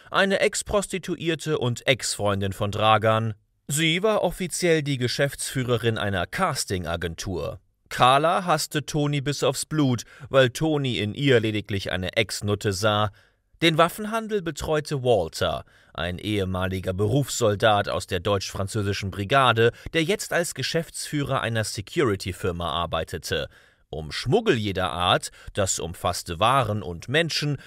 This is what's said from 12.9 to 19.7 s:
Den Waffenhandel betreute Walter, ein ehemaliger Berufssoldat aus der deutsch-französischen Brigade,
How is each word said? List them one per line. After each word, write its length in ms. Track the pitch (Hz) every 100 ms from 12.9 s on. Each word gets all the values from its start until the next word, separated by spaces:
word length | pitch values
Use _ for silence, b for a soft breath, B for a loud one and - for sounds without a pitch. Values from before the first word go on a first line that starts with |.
| 104 107 - b b b -
Den 160 | 165 160
Waffenhandel 640 | 170 - 214 226 220 214
betreute 600 | 165 147 - 156 151 143
Walter, 600 | 123 110 82 - 87 76 - b b
ein 260 | - 87 90
ehemaliger 760 | 104 104 92 90 92 95 90
Berufssoldat 920 | 92 104 135 135 - 110 101 113 104 95
aus 200 | 78 -
der 100 | 92
deutsch-französischen 960 | 104 101 - - 95 110 101 98 98
Brigade, 580 | 95 98 139 123 113 117